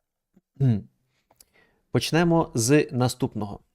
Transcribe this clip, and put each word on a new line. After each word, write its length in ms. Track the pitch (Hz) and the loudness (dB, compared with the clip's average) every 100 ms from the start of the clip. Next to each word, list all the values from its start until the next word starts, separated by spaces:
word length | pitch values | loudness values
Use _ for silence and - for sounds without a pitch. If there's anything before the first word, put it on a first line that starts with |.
| _ _ _ _ _ - | _ _ _ _ _ -2
<clears throat> 220 | 135 101 - _ _ _ _ _ _ _ _ _ _ | 0 0 -4 _ _ _ _ _ _ _ _ _ _
почнемо 600 | 127 - 156 175 165 156 | -4 0 0 2 2 0
з 340 | 123 113 147 - | -2 2 2 2
наступного. 680 | 123 123 - 131 107 101 - - | -2 -2 -2 -6 -6 -10 -12 -18